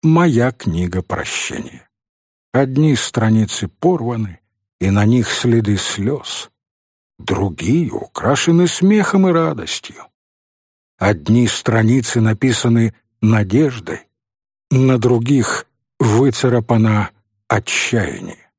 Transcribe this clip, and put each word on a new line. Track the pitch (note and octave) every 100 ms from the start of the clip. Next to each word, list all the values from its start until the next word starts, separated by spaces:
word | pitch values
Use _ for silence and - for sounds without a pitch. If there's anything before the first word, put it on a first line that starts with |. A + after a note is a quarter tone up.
моя | D#3+ D#3+ F3 A#2+ B2
книга | - - E2 F2+ F2+
прощения. | - - - - - - - - _ _ _ _ _ _ _
Одни | C3 C3+ C3 D#3 B2+
страницы | - - A2 A2 G#2+ - G2+
порваны, | _ F3 F3+ A#2 A#2 G#2+ F2 _ _ _ _
и | F#2+
на | G2+
них | G#2+ B2 A2+
следы | - B2+ A#2 G#2 G2+
слез, | - - G2+ C#3+ - - - _ _ _ _ _ _ _
другие | - F#2+ F#2+ D#2+ E2 D3+ D3
украшены | - - - A2+ C#3 - E3+ F3
смехом | - F#3 G#3+ F#3 G3 F#3+
и |
радостью. | E3 D#3+ D3+ - - - - - _ _ _ _ _ _ _ _ _
Одни | F#2+ F#2 - A#2 A#2
страницы | - - A2+ A2 C3 A#2 A#2+
написаны | A2 G#2+ C3 A#2 B2 A#2 A2+ - _ _
надеждой, | G#2+ A2 G2 A2 D3+ A#2+ - F2+ _ _ _ _ _ _ _
на | C3 C3 B2+
других | A#2+ A#2+ A#2 C#3+ A2 - - _ _ _
выцарапано | B2+ G#2+ C#3 A2+ B2+ A#2+ A2+ A#2 A2+ G#2+ G2+ _ _ _ _
отчаяние. | G#2+ - - - A#2+ G2 - - - _